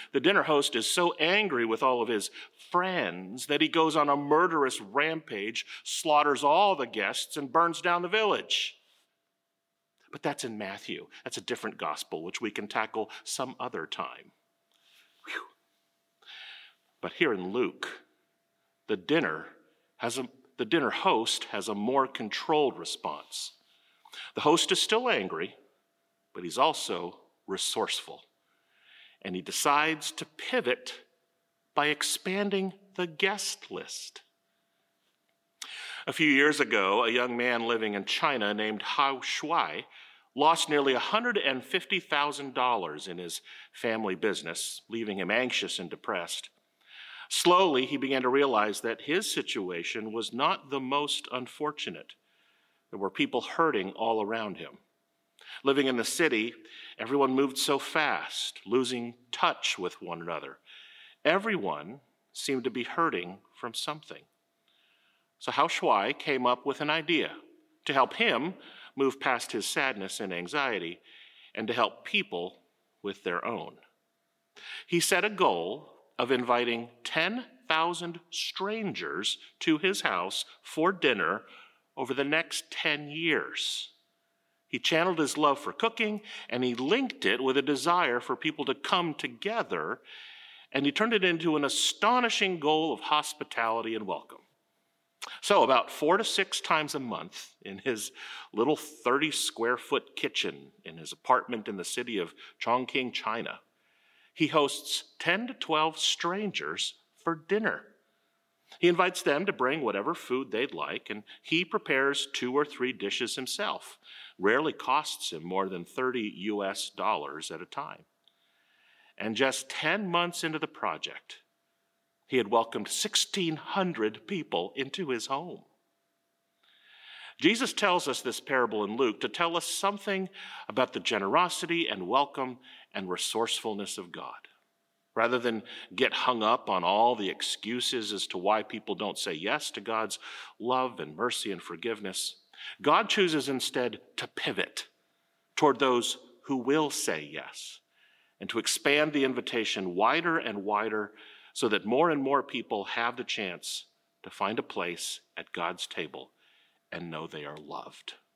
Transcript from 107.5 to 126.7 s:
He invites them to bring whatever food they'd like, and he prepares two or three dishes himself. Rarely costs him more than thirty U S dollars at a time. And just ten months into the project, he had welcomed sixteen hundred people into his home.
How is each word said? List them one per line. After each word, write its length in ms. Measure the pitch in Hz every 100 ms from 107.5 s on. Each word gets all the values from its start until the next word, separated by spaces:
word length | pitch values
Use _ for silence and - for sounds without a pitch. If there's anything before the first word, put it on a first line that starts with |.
| 202 208 90 - _ _ _ _ _ _ _ _ -
He 100 | 175
invites 340 | 175 180 180
them 240 | - 143 190
to 60 |
bring 280 | 175 127 156
whatever 340 | 120 98 117
food 360 | 170 - 127 135
they'd 240 | 107 135
like, 340 | 90 71 95 -
and 140 | 107 - -
he 220 | - 160
prepares 640 | 180 214 - 139 135 139 -
two 220 | - 123
or 100 | 135
three 280 | 147 - 127
dishes 420 | 110 98 - 117
himself. 640 | - 98 - 202 - - - - - - -
Rarely 340 | 95 123 156
costs 600 | - - 139 151 - -
him 100 | 80
more 240 | 85 92 95
than 160 | 90
thirty 480 | 85 - 127 127 107 -
U 280 | 101 104
S 260 | 98 101 -
dollars 600 | - 95 95 73 73 -
at 100 | 80
a 60 | 90
time. 380 | - 147 - _ _ _ _ _ _ _ _ _ _ _ -
And 160 | 107
just 340 | 110 135 127 -
ten 400 | - 156 180 175
months 360 | 170 175 170
into 160 | 165 156
the 80 | 151
project, 680 | - 104 78 - - - - _ _ _ _ _ _ _ _ _
he 80 | 131
had 120 | 101
welcomed 380 | 117 113 113 104
sixteen 680 | - 208 - - - 170 156
hundred 720 | - - 185 151 107 107 -
people 440 | 185 143 90 92 143
into 320 | 135 165 160
his 180 | 120 -
home. 360 | 135 175 107 - _ _ _ _ _ _ _ _ _ _